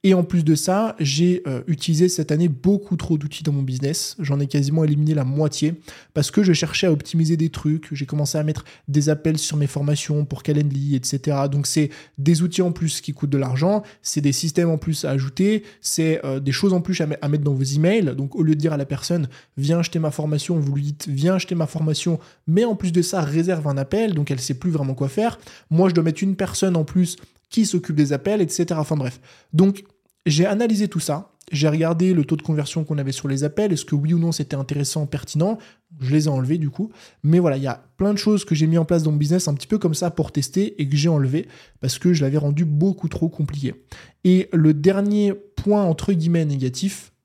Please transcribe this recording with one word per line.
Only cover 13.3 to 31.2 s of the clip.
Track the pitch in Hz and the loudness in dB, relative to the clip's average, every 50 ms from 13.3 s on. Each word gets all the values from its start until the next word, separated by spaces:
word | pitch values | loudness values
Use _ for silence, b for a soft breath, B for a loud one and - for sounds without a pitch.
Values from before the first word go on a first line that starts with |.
de | 139 | 0
l'argent, | 139 139 127 131 131 156 185 208 214 208 B B B | 0 0 0 0 0 2 2 2 0 -2 B B B
c'est | _ - - 151 | _ -4 -4 0
des | 143 143 | 0 0
systèmes | 135 - - 160 - 175 170 170 | 0 0 -4 -2 0 0 2 2
en | 160 151 | 0 -2
plus | - 170 156 - - | -2 -4 -4 -4 -2
à | 147 | -2
ajouter, | 135 139 135 135 127 - 190 202 214 214 208 B B B | -2 -2 -2 -4 0 2 2 2 2 0 -4 B B B
c'est, | - - - - 160 160 160 165 - | -8 -4 -2 0 2 0 0 0 -2
euh, | 139 131 135 | -4 -4 -2
des | 139 139 | -2 -2
choses | 131 - - 196 | -2 2 2 2
en | 185 180 | 2 2
plus | 170 - 185 - | 0 -2 -2 -2
à, | 165 151 147 - | -2 -4 -4 -4
à | - 143 | -2 -2
mettre | 147 151 143 | 0 0 0
dans | 147 | 0
vos | 139 131 | 0 0
emails. | 135 131 139 151 156 180 208 226 190 139 127 | 0 0 0 2 2 4 4 2 2 0 -2
Donc | 135 139 135 - | -4 -6 -6 -2
au | - | 0
lieu | 165 156 156 | 2 2 2
de | 151 | 2
dire | 147 165 | 2 0
à | 151 143 | 0 -2
la | 139 | -4
personne, « | - 147 131 - - 170 170 147 127 B B B B _ 139 | -4 -6 -8 -4 -2 -2 -2 -2 -4 B B B B _ -4
Viens | 139 143 170 170 | 0 0 0 0
acheter | 170 165 - 170 | 0 -2 -2 -2
ma | 156 151 | -2 -2
formation », | 147 - 151 151 151 147 - - 170 160 | -4 -4 -4 -2 -2 -2 -2 -2 -2 -2
vous | 143 139 139 | 0 0 -2
lui | 143 | -2
dites, « | 143 147 147 147 - - | -4 -4 -6 -8 -6 -6
Viens | 139 135 147 175 190 | -2 0 2 2 2
acheter | 180 - - 185 | 0 -2 -2 -2
ma | 170 160 | -4 -4
formation », | 151 - 165 156 156 151 - - 175 165 160 B B B B B | -4 -4 -2 -2 0 -2 0 0 -2 -2 -2 B B B B B
mais | - 160 202 240 | 0 2 2 2
en | 233 220 | 2 0
plus | 202 - 180 | -2 -2 0
de | 165 180 | 2 2
ça, | 170 180 - 185 | 0 2 0 -2
réserve | 156 139 147 165 170 185 185 160 147 147 | -2 0 0 0 0 0 0 0 -2 -2
un | 139 | -2
appel, | 139 139 - - 208 226 220 185 | -2 -2 -2 -2 0 0 0 0
donc | 147 147 - | -2 -2 -2
elle | 143 127 | -4 -6
sait | 123 - 139 | -4 -6 -6
plus | 123 - 180 | -2 -2 -2
vraiment | 160 147 139 135 131 | -2 0 -2 -4 -2
quoi | 127 143 135 | -2 -4 -2
faire. | - - 214 233 233 B B B B B B B | 0 0 -2 -2 -2 B B B B B B B
Moi, | 156 165 190 185 | 2 4 4 4
je | 180 | 4
dois | 170 165 | 2 2
mettre | 160 156 - | 2 0 0
une | 190 190 190 | -2 -2 0
personne | 180 196 185 - - - 190 175 | -2 -4 -4 -2 -2 0 0 2
en | 165 156 | 0 -2
plus | - - 185 180 165 - B B B B B B _ | 0 2 0 0 0 -2 B B B B B B _
qui | - 226 220 | 0 0 0
s'occupe | - - 175 175 - 160 | 2 0 -2 -2 0 0
des | 151 147 139 147 | 2 2 2 0
appels, | 139 - 190 208 214 | -2 0 -2 0 0
et | 185 - | 0 -2
cetera. | - - 170 170 175 156 | 0 -4 -2 -2 -2 -4
Enfin | 151 - 160 | -2 -2 -2
bref. | 151 151 147 - - b b b b b b | -2 -2 -6 -8 -10 b b b b b b
Donc, | - 156 190 196 196 196 - _ _ _ _ _ _ _ _ | 2 4 4 4 2 -2 -10 _ _ _ _ _ _ _ _
j'ai | 160 147 151 180 | 0 2 2 2
analysé | 202 202 214 240 233 226 202 214 - | 2 2 0 0 0 2 0 0 -2
tout | - 170 | -2 -4
ça. | - - 147 151 | -2 -2 -4 -6